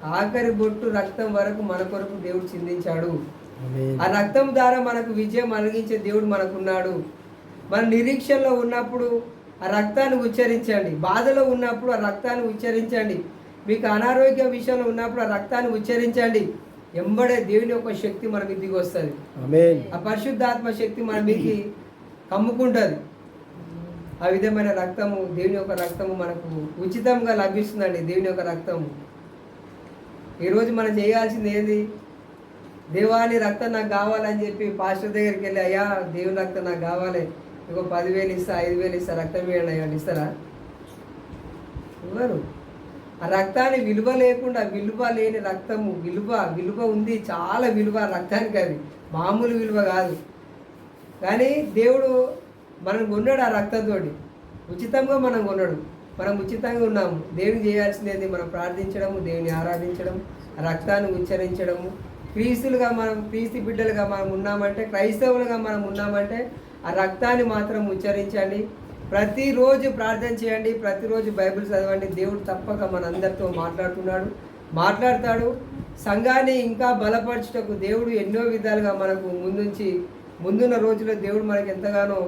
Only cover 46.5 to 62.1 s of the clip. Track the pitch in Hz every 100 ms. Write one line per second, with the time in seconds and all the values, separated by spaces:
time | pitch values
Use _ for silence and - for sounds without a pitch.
46.5 | 165 180 208 233 214 214 226 - 170 175
47.5 | 214 254 214 208 214 202 180 180 214 220
48.5 | 202 175 147 - - - 160 175 214 240
49.5 | 233 220 208 196 185 185 160 - - -
50.5 | - - - - - - - 185 220 254
51.5 | 294 214 196 233 262 269 254 254 - -
52.5 | - - - 180 214 214 208 233 269 240
53.5 | 208 202 226 214 196 160 147 - - -
54.5 | - - 175 233 269 269 269 254 226 202
55.5 | 196 180 151 151 - - - 190 202 190
56.5 | 226 233 240 226 208 180 165 156 165 196
57.5 | 226 208 208 202 196 208 196 190 180 170
58.5 | 175 175 180 190 196 190 196 165 165 165
59.5 | 165 170 175 175 180 180 185 202 - -
60.5 | - 160 165 196 202 202 180 180 185 185
61.5 | 180 180 175 185 214 -